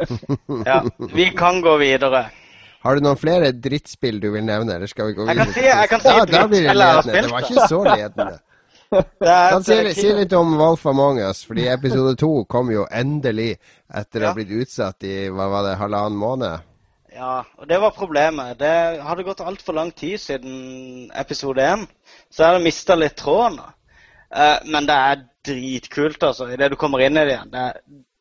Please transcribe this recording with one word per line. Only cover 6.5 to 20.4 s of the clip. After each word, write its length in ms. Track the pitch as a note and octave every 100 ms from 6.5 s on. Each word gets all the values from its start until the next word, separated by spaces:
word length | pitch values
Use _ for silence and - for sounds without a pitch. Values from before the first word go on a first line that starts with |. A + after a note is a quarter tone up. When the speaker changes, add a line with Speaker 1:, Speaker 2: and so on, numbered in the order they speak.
| G3+
Speaker 3:
det 80 | D3+
Speaker 2:
drittspill 80 | F#3+
jeg 80 | F#3
har 140 | D#3
Speaker 3:
ledende. 100 | C#3
Det 180 | F3+ A3
var 140 | A#2
Speaker 2:
spilt. 80 | -
Speaker 3:
ikke 160 | B3 A3+
så 160 | E3
ledende. 560 | A3+ G3+ G#2 - G3+ -
Speaker 2:
<laughs> 60 | _ _ _ _ -
Det 360 | G3 - - F3
er 180 | F3+ F3+
Speaker 3:
Kan 140 | F#3+
si, 80 | F#3+
Speaker 2:
et 240 | A3 G#3+ E3+
Speaker 3:
si 120 | G3+
litt 220 | G#3 F#3+
om 160 | F3+ E3 D#3
Wolf 260 | D#3+ E3
Among 340 | D3+ C3+ C#3 C3
Us, 180 | G2 G2
fordi 180 | - A#2
episode 460 | B2 B2+ C3+ C3 C3 B2+
to 120 | D#3 D3+
kom 240 | G2+ B2 B2+
jo 140 | G#2+ G2
endelig 600 | A2+ C3+ D3 C3 A2 A2+ F#2+ _ _ _
etter 340 | - G#2 A2+
å 60 | G#2+
ha 60 |
Speaker 2:
Ja. 20 | F3+
Speaker 3:
blitt 140 | G#2
utsatt 540 | G#2+ B2+ - G2+ - G2
i, 60 | F#2+ G2
hva 140 | F#2+ G2
var 160 | G2+
det, 140 | G2+ F#2+
halvannen 380 | G#2 G#2 G#2 G#2
måned? 460 | G#2+ C3 G#2+ D#2+ - _ _ _ _
Speaker 2:
Ja, 260 | - B2+ B2+ A#2+ _
og 120 | D3
det 100 | F3
var 140 | G#3 -
problemet. 640 | F#3+ D3 D#3 D#3 B2 A#2+
Det 140 | C#3+ E3 E3 E3
hadde 240 | C#3+ F3
gått 160 | F#3 G3
alt 240 | F3 G3+
for 80 | -
lang 220 | D#3 E3+ -
tid 240 | D3 G#3
siden 880 | - C3+